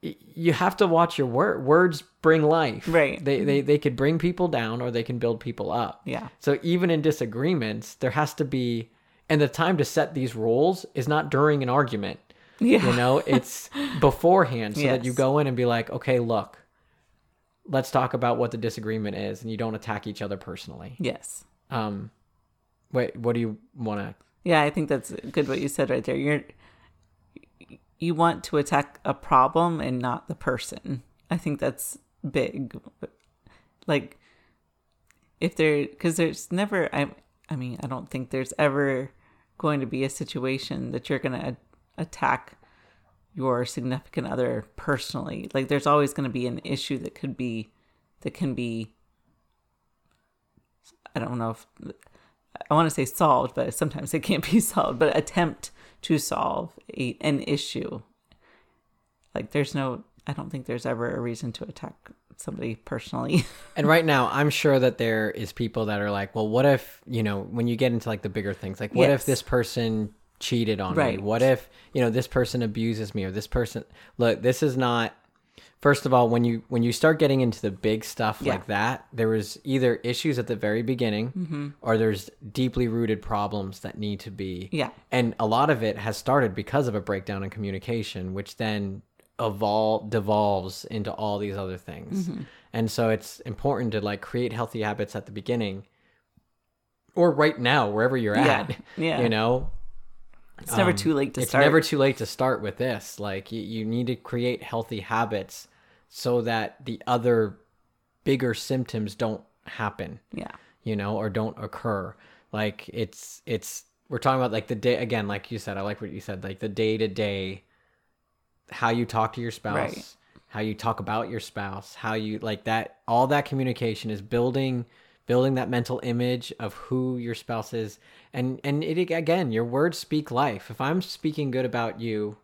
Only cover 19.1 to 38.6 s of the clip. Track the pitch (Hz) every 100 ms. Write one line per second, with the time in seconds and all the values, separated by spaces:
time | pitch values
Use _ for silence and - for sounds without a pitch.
19.1 | 98 101 101 113 110 113 107 117 104 107
20.1 | 101 101 98 - 90 - - 92 123 135
21.1 | - - - - _ _ 127 107 101 110
22.1 | _ _ _ _ _ _ _ _ 127 123
23.1 | - 117 117 117 107 _ 139 113 104 101
24.1 | - _ _ 180 156 147 147 147 139 -
25.1 | - - 147 135 135 139 - 143 127 123
26.1 | 135 139 147 - - - _ _ _ _
27.1 | _ _ - _ _ - - _ _ 165
28.1 | 160 170 - - 151 143 143 143 - -
29.1 | 139 - 135 131 160 170 165 143 127 123
30.1 | 123 - 165 - 127 - - - 131 -
31.1 | _ _ 170 - 143 131 - - - _
32.1 | _ - 139 127 - 123 - - _ -
33.1 | _ _ _ - _ _ _ - 147 -
34.1 | - _ _ _ _ _ _ _ _ _
35.1 | _ _ _ 165 - 156 147 143 - 175
36.1 | 165 165 - - 175 202 196 160 - 143
37.1 | - _ _ - 147 127 123 127 127 -
38.1 | 135 127 135 127 -